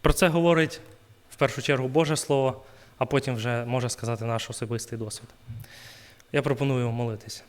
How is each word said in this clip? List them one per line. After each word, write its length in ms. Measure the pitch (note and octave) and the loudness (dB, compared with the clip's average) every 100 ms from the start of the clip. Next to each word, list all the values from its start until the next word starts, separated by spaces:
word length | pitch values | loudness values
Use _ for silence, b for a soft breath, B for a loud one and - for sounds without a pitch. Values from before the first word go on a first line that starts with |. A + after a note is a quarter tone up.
Про 120 | D#3 | 4
це 140 | D3 F3+ | 4 4
говорить 540 | E3+ E3+ E3 D#3 - - - _ - _ | 4 4 4 2 -2 -16 -20 _ -20 _
в 40 | |
першу 260 | - C3+ C#3 | -2 0 0
чергу 260 | - C3+ C3 | 0 0 2
Боже 300 | D3 D#3 D3+ | 2 2 0
Слово, 440 | - C#3 C3 B2+ B B B - | 2 2 2 -2 B B B -6
а 80 | |
потім 300 | C3 C#3+ C3 | 0 0 0
вже 300 | A#2+ A#2+ A#2+ | -2 -2 -2
може 240 | A#2+ B2+ A#2+ | 0 -2 -2
сказати 360 | - A2+ A2+ | -4 -4 -2
наш 240 | A2+ A2+ - | -2 -4 -4
особистий 500 | A2+ A2+ A#2 - A#2 | -8 -4 -4 -6 -8
досвід. 280 | A2 - - - - A2+ B B B B B B - | -8 -10 -16 -20 -16 -16 B B B B B B -4
Я 100 | C#3+ | -2
пропоную 500 | C#3 C3 C#3 B2+ A#2+ | 0 0 2 2 0
молитись. 520 | A#2 A#2+ G#2+ - - | -2 -4 -4 -10 -16